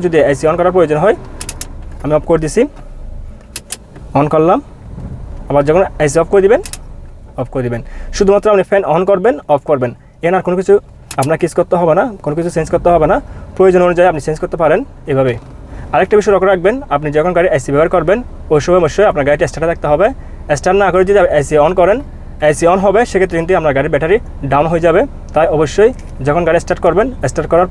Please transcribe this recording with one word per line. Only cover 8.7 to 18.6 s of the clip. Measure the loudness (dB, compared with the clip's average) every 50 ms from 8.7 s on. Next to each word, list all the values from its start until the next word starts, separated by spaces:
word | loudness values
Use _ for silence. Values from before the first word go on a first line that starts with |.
ফ্যান | 0 0 2 2 0
on | 0 2 2
করবেন, | 0 2 2 0 -2 -2 -2 0 0
অফ | 0 2 0
করবেন, | 0 0 0 -4 -6 -10 -20 -20 -14 -4
এখানে | -2 0 0 0
আর | -2 -2
কোনো | -4 -2
কিছু | 2 2 2 2 2 -4 -20 -20 -18 -12 -4 -4
আপনাকে | -2 0 0 0 -2
ইউজ | -2 -2 -2
করতে | -2 0 0 0
হবে | 2 2 2 2
না, | 0 -2 -4 -8 -6
কোনো | -6 -4 -4
কিছু | -4 -4 -4
চেঞ্জ | -4 -4 -2 -2
করতে | 0 2 2 2
হবে | 4 4 2
না। | 0 0 -2 -6 -16 -16 -16 -10 0
প্রয়োজন | 2 4 4 6 4 4
অনুযায়ী | 2 4 4 2 2
আপনি | 2 0 -4
চেঞ্জ | -6 -6 -6
করতে | -6 -6 -2 0
পারেন | 2 2 2 2 -2 -6 -14 -14 -6 -4
এভাবে। | 0 0 0 0 -2 -4 -8 -16 -20 -18 -18 -16 -16 -14 -10 -2 0
আরেকটা | 0 0 2 2 2
বিষয় | 4 4 2
লক্ষ্য | 2 2 2
রাখবেন, | 0 2 2 0 0 -2 -4 -4 -4
আপনি | -4 -2 -2 0
যখন | 0 0 0 2
গাড়ি | 2 2 2 0
এসি | 0 -2 0
ব্যবহার | 0 2 2 2 2
করবেন, | 0 2 2 0 -2 -2 -8 -14 -12 -4 0 0
ওই | 0